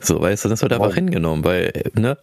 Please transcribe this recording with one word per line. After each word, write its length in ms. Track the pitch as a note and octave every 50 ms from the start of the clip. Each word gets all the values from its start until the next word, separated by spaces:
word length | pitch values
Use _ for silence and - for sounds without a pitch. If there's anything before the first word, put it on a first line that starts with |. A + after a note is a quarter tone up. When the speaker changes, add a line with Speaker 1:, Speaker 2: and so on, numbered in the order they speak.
Speaker 1:
So, 180 | - - D#2+ D#2
weißt 240 | D#2 F2+ G2+ G#2 -
du, 60 | G2+
das 120 | A2+ A2 -
wird 100 | G#2+ A#2+
einfach 160 | - G2+ G#2+
Speaker 2:
Moin. 60 | F#2
Speaker 1:
hingenommen, 500 | - F3+ F#3 E3+ F2+ E2 E2 D#2+ D#2 D#2
weil, 260 | E2+ F2+ F2+ F2 E2+ - - - - -
ne, 240 | G#2 G#2+ B2 C#3+ -